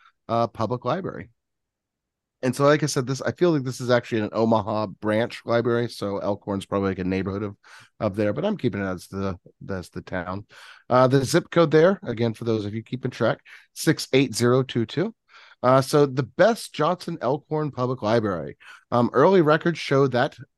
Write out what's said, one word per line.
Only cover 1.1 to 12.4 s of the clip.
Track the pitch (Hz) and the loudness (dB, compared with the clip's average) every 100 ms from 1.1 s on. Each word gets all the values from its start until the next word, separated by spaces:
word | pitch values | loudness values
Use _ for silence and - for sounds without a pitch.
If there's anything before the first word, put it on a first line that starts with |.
| - 101 _ _ _ _ _ _ _ _ _ _ _ 127 | -10 -14 _ _ _ _ _ _ _ _ _ _ _ -4
And | 123 | 2
so, | 143 | 4
like | 151 | 4
I | 147 | 2
said, | - 123 | -2 -4
this, | 131 | -4
I | - | -6
feel | - 180 | 0 2
like | 156 | 2
this | 131 120 | -2 -6
is | 123 | 0
actually | 123 - 113 | 0 2 -4
an | 107 | -2
Omaha | - 113 110 101 107 107 82 | 0 2 2 0 -4 -6 -6
branch | 107 107 117 - 113 | -2 0 -2 -6 -2
library. | 117 120 117 120 | 0 0 -2 -4
So | - 101 98 | -6 -8 -4
Elkhorn's | 95 101 - 98 - | -4 -6 -6 -6 -4
probably, | 101 98 | -2 -2
like, | 92 | -2
a | 92 | -2
neighborhood | 95 95 95 104 | -2 -2 -6 -8
of, | 98 _ - - - | -10 _ -20 -20 -6
of | 110 98 | -4 0
there, | 104 | -2
but | 113 190 | -2 -4
I'm | 196 | -2
keeping | 123 101 | -4 -4
it | 98 | -4
as | 90 - | -6 -8
the, | 98 98 92 _ _ 95 | -6 -6 -6 _ _ -10
as | 95 85 | -10 -10
the | 90 | -14
town. | - 92 87 98 101 - - - - | -10 -8 -6 -10 -12 -20 -20 -20 0
Uh, | 127 127 | 4 4
the | 135 127 | 4 2
zip | 170 - | 0 0
code | 170 165 | 2 4
there, | 156 170 196 | 6 4 2
again, | - 110 117 | -4 -4 -4
for | 110 | -2